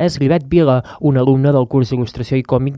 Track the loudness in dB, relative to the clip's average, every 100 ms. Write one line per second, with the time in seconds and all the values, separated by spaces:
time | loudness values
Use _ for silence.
0 | -2 0 0 0 0 2 2 0 -2 -4
1 | 0 2 2 2 2 2 0 0 0 -2
2 | -6 -8 -4 -4 -2 -2 -2